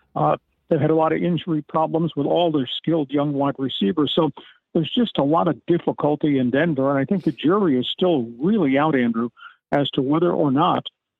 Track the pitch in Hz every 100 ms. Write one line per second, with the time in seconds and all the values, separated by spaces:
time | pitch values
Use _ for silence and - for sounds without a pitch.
0 | _ 151 151 - _ _ - 160 151 160
1 | 156 160 175 165 - 156 - 160 156 160
2 | 165 - 143 160 175 151 123 - - 165
3 | 139 143 147 139 139 135 135 - 196 165
4 | 139 - 160 - - _ _ 175 151 -
5 | 233 - 139 165 170 131 - 170 - 143
6 | 147 147 156 139 127 131 175 135 135 139
7 | 135 196 156 - 143 202 190 127 120 -
8 | 180 160 117 117 160 226 147 135 156 139
9 | 120 113 117 - - - - 147 135 -
10 | 131 156 175 - 151 131 170 127 - -
11 | _ _